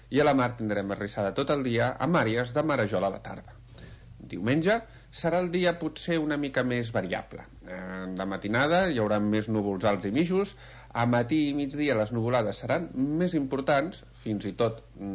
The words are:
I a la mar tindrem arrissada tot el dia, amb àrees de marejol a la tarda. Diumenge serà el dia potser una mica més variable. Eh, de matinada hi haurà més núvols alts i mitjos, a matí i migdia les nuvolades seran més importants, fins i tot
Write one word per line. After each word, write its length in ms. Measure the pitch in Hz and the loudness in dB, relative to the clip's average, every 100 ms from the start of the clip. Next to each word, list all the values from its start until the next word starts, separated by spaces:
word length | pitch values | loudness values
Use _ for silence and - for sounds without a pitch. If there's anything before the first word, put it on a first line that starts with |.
| - | -2
I 80 | 127 | 2
a 80 | 147 | 4
la 80 | 135 | 4
mar 160 | 123 117 | 2 0
tindrem 320 | 110 101 98 | -2 -2 -2
arrissada 400 | 95 101 110 98 | -4 -4 -2 -2
tot 240 | 92 143 147 | 0 0 0
el 80 | |
dia, 300 | 127 117 123 - | 0 2 0 0
amb 240 | 139 170 | 2 2
àrees 320 | 113 117 123 | 2 0 0
de 160 | 135 151 | 0 0
marejol 400 | 135 107 98 98 | 0 0 0 0
a 80 | 95 | -2
la 80 | |
tarda. 380 | - - - - - - - - - - - | -10 -14 -16 -20 -20 -20 -20 -20 -20 -18 -10
Diumenge 440 | 87 107 147 170 226 - - - - | -4 0 2 4 2 -2 -20 -18 -4
serà 200 | 170 170 | 0 0
el 80 | 180 | 0
dia 200 | 175 175 170 | 2 2 0
potser 380 | 156 - - 165 | -4 -4 -2 0
una 160 | 151 147 | 0 -2
mica 260 | 143 131 | -2 0
més 280 | 127 120 113 | 0 0 0
variable. 520 | 113 92 95 - - - - 90 | -2 -2 -4 -6 -14 -16 -18 -14
Eh, 120 | 92 92 92 95 92 | -10 -8 -8 -6 -6
de 80 | 95 | -4
matinada 520 | 98 104 113 147 175 190 | -4 0 2 4 4 2
hi 100 | 127 | 2
haurà 160 | 104 104 | 2 2
més 280 | 104 107 107 | 2 2 2
núvols 380 | 110 101 95 107 | 0 0 0 2
alts 160 | 101 98 | 2 0
i 40 | |
mitjos, 400 | 123 170 190 202 - - - - | 0 2 0 -2 -6 -20 -20 -8
a 120 | 117 120 | 0 2
matí 300 | 120 117 156 147 | 4 4 2 2
i 80 | 143 | 0
migdia 400 | 139 143 147 113 | -2 0 2 2
les 160 | 107 | 2
nuvolades 480 | 117 113 123 104 - | 0 2 2 0 -2
seran 240 | 120 151 170 127 139 156 | -2 -2 -2 -2 0 2
més 120 | 180 160 | 2 0
importants, 640 | 135 131 131 139 165 - - - | 0 -2 2 2 2 -4 -18 -10
fins 220 | 113 101 98 | -4 -4 -2
i 80 | - | 0
tot 200 | 113 - - - 101 | 0 0 -14 -12 -8